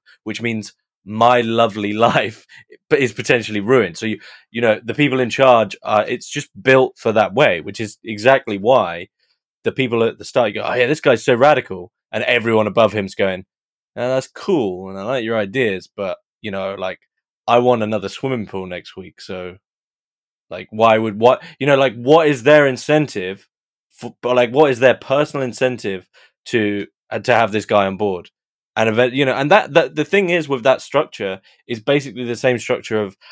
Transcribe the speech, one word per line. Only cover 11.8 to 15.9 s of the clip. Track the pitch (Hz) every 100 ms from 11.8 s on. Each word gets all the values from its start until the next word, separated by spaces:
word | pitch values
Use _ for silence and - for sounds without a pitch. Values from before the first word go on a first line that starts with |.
| 87 _ _
And | 110
everyone | 113 123 113 110 107
above | 101 110
him's | 104 95
going, | - 98 92 - _ _ _ _
"Oh, | - 123
that's | 131 -
cool. | - - 175 104 90 95
And | 95
I |
like | 104 135
your | 110 113
ideas, | 98 120 117 95 -